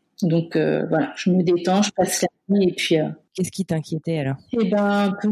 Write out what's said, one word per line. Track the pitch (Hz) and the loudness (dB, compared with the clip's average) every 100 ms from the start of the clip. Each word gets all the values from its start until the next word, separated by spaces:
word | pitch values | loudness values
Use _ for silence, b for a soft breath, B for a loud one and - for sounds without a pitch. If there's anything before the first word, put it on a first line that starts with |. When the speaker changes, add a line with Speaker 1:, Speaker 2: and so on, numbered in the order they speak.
| _ - | _ -4
Speaker 1:
Donc, | 175 165 165 165 | 0 0 0 0
euh, | 156 156 165 | 0 0 0
voilà, | 160 139 - | 0 -2 -2
je | - | 0
me | 180 | 2
détends, | 175 175 175 190 | 2 2 2 2
je | 208 | 2
passe | - 185 - | 0 -2 0
la | 180 _ - 202 | -4 _ 0 2
nuit | 185 | 2
et | |
puis, | 175 - 160 | 0 0 0
euh, | 156 156 _ - | 0 -6 _ -6
Speaker 2:
Qu'est-ce | 185 | -6
qui | - 180 | -4 -4
t'inquiétait | 160 - 160 170 160 | -4 -4 -8 -4 -4
alors ? | 135 139 - 233 | -2 -6 -6 -2
Speaker 1:
Eh | 202 | 0
ben, | 208 202 | 2 2
un | 202 202 | 2 0
peu | 190 208 | 0 -2